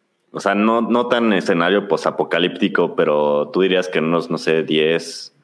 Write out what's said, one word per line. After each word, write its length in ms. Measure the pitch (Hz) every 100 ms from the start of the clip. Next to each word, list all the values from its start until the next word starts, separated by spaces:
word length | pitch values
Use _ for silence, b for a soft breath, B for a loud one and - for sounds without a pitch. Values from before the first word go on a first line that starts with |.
| _ _ _
o 80 | -
sea, 140 | 98
no, 260 | 98 110 117
no 280 | 113 120 120
tan 240 | 120 113
escenario 540 | 95 92 85 87 101 202
posapocalíptico, 1080 | 78 82 78 80 82 87 - 98 - 85 -
pero 540 | 80 73 73 73 73
tú 80 | 92
dirías 260 | 95 92 90
que 100 | 82
en 80 | 80
unos, 240 | 82 80
no 80 | 80
sé, 240 | - 80
diez, 720 | 76 78 78 82 82 - - _